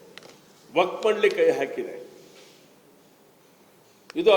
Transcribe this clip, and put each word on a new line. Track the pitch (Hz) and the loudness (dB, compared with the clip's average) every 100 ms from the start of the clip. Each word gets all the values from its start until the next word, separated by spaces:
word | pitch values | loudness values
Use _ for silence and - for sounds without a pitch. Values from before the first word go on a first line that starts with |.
| - - - - _ _ - | -20 -20 -20 -20 _ _ -4
ವಕ್ಫ್ | 156 196 - 220 | -2 -2 -2 -2
ಮಂಡಳಿ | 214 208 | 0 0
ಕೈ | 180 165 139 | 2 2 0
ಹಾಕಿದೆ. | 139 - - - - - - - - - _ _ _ _ _ _ _ _ _ _ _ _ _ _ - 156 | -4 -6 -10 -12 -18 -20 -20 -20 -20 -20 _ _ _ _ _ _ _ _ _ _ _ _ _ _ -12 0
ಇದು | 202 | 4